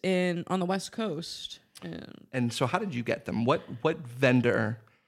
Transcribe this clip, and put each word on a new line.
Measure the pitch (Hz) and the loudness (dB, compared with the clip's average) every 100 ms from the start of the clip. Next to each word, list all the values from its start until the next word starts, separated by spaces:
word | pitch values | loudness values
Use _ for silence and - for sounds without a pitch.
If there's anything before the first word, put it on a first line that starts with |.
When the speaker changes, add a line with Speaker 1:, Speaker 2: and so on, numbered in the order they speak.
Speaker 1:
in, | 185 180 180 170 - | 0 2 2 0 -2
on | 185 | -2
the | 180 | 0
West | 190 - | -2 -4
Coast. | - 214 151 - - - - _ - | -6 -4 -4 -8 -10 -12 -14 _ -14
And | 170 85 - - - | -12 -12 -14 -18 -6
Speaker 2:
And | 131 120 | -2 0
so | - 123 | 2 2
how | 180 | 2
did | 208 | 0
you | 120 | -4
get | 120 - - | -2 -2 -2
them? | - | 0
What, | 120 160 - 127 | 2 0 -2 -2
what | 156 160 | -2 -2
vendor | 127 123 131 127 120 117 110 117 - _ | -8 2 4 6 6 4 0 -4 -12 _